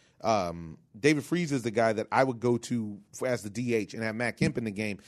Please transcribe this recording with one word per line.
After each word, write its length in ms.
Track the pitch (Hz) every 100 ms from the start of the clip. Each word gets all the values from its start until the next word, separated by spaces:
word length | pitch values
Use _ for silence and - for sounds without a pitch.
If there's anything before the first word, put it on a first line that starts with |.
| _ _
um, 560 | - 110 87 85 82 76 _ 107
David 260 | 139 151
Freese 280 | - 170 170
is 100 | 139
the 80 | 117
guy 220 | 107 113
that 160 | 107 110
I 140 | 110
would 160 | 135 120
go 160 | 120 120
to 400 | - 120 110 101 -
for, 160 | - 127
as 140 | 120
the 80 | 107
D 240 | 101 123
H 200 | 117 101
and 80 | 110
have 120 | 113
Matt 220 | 110 120 110
Kemp 220 | 160 143
in 60 |
the 60 | 113
game. 260 | 98 107 101